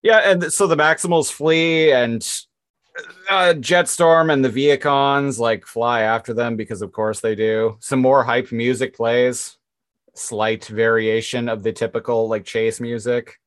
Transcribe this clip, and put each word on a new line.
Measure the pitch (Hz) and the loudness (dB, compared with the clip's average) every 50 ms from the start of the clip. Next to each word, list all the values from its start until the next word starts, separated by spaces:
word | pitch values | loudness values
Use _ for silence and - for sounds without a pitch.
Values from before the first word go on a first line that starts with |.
| - | 4
Yeah, | 220 226 220 - | 4 4 4 6
and | 202 190 180 | 4 2 2
th-, | 170 156 - | 0 -4 -2
so | - 202 | 0 2
the | 180 165 | 2 2
Maximals | 147 151 156 160 - - 175 175 165 143 - | 2 2 2 2 0 0 0 0 0 0 -2
flee, | - - 143 160 160 165 165 165 165 160 160 156 139 | -6 -4 0 0 2 2 2 0 2 2 4 4 4
and, | 127 120 117 117 117 - - - - - _ _ _ _ _ _ _ _ _ _ 170 - - - - - 196 | 4 2 0 -2 -6 -6 -8 -10 -10 -12 _ _ _ _ _ _ _ _ _ _ -18 -18 -18 -20 -14 -4 -2
uh, | 196 190 185 180 170 | 0 2 4 4 2
Jetstorm | 151 120 - 180 175 170 - - - 175 165 165 165 160 160 151 | 2 0 2 2 2 2 0 0 2 4 6 6 6 4 4 2
and | 139 131 | 2 2
the | 127 | 0
Viacons, | 110 131 139 147 143 139 - 147 143 139 139 139 139 139 139 139 127 107 | 0 0 2 2 2 2 2 0 2 2 2 2 2 0 0 -2 -4 -2
like, | 117 113 113 98 - | 0 0 -2 -2 -4
fly | - - 117 117 120 120 117 | -12 -6 -4 -2 0 0 0
after | 110 110 113 113 110 - 117 | 0 0 0 -2 -4 -6 -4
them | 113 120 117 117 | -4 -4 -4 -4
because | 110 110 104 113 95 104 | -6 -8 -10 -8 -10 -10
of | 95 | -12
course | _ - 110 107 107 - | _ -4 -4 -4 -4 -4
they | - 113 110 | -4 -4 -2
do. | 104 110 110 110 110 113 113 107 110 | 0 0 0 0 0 0 -2 -4 _
Some | - - 139 131 | -8 -6 -2 0
more | 127 127 135 139 120 | 2 4 4 4 2
hype | 123 120 123 131 - | 2 0 -2 -2 -4
music | 120 113 117 123 127 120 131 - _ | -6 -4 -2 -2 -2 -2 -4 -6 _
plays. | _ 113 117 117 123 123 127 123 - - - - _ _ _ _ _ _ _ _ _ _ _ _ | _ -2 0 2 2 2 0 0 -4 -10 -14 -16 _ _ _ _ _ _ _ _ _ _ _ _
Slight | - - - 120 104 107 110 113 110 - | -14 -14 -10 -6 -4 -2 -2 -2 -4 -8
variation | - 110 104 113 113 113 113 110 110 110 113 113 - - 123 120 120 | -12 -4 0 0 2 2 2 0 0 -2 -2 -2 -4 -6 -6 -4 -4
of | 113 110 95 | -6 -4 -4
the | 113 107 | -6 -4
typical, | - 117 113 - 117 113 - 120 113 113 110 | -4 -6 -6 -6 -6 -4 -2 -2 -2 0 -2
like, | 110 107 92 | -4 -6 -6
chase | - - 113 110 113 107 - | -6 -4 -2 -2 -2 -4 -4
music. | 120 117 120 117 104 120 123 120 117 - - _ _ | -8 -8 -8 -6 -4 -4 -4 -4 -4 -8 -20 _ _